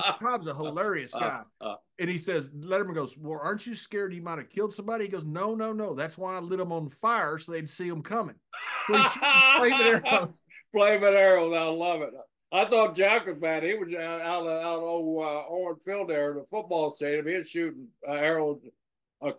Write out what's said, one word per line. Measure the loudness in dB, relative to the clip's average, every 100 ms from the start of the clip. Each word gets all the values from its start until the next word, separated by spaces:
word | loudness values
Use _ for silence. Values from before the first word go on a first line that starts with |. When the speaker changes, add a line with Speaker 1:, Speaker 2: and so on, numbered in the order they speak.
| -2 -2
Speaker 1:
Cobb's | -2 -2 -4
a |
hilarious | -8 -6 -4 -2 -4 -6
Speaker 2:
Uh, | -4
Speaker 1:
guy. | -4 -6 -12 -12
Speaker 2:
uh. | -12 -12 _ -6
Speaker 1:
And | -4
he | -4
says, | -2 -4 -4
Letterman | -10 -2 -2 -2
goes, | -4 -6 -8
"Well, | -10 -6
aren't | -4 -6 -8
you |
scared | -12 -8 -6 -6
you | -8
might | -10 -10
have | -8
killed | -4 -4
somebody?" | -4 -6 -4
He | -4
goes, | -6 -6
"No, | -4 -4 -2
no, | -4
no. | -4 -6
That's | -4 -6 -6
why | -8 -6
I |
lit | -4 -4
'em | -2
on | -4 -6
fire | -4 0 0 0 -4
so | -6
they'd | -8 -8
see | -8 -6
'em | -6
coming." | -6 -4 -6 -10 _ -14 -10 -6 2
So | 4
he's | 4
shooting | 2
Speaker 2:
<laughs> | 4 6 8 6
Speaker 1:
flaming | 6 6 6 4
arrows. | 4 2 2 -8 _ -20 _
Speaker 2:
Flaming | 4 6 6 6
arrows. | 8 8 8 6 0
I |
love | 0 0 0 -2
it. | -4 -10 -20 _ -2
I | 0 4
thought | 4 4 4
Jack | 4 4 0
was | -4
bad. | -2 0
He | 0
was | -2 -4
out, | -6 -6 -4
out, | -4 -2 -2
out | -2 -2 -4
on, | -2 -2 -2 -2
uh, | -2 -4 -6
Owen | -6 -6 -6
Field | -6 -6 -2
there | 0 -2
in | -4
the |
football | -6 -8 -2 -2 -2
stadium. | -2 -4 -2 -2
He | -4
was | -4
shooting, | -4 -4 -6 -18 _ -6
uh, |
arrows, | -2 0 0 0 -4 -10 _ _ _ _ _
uh, | -8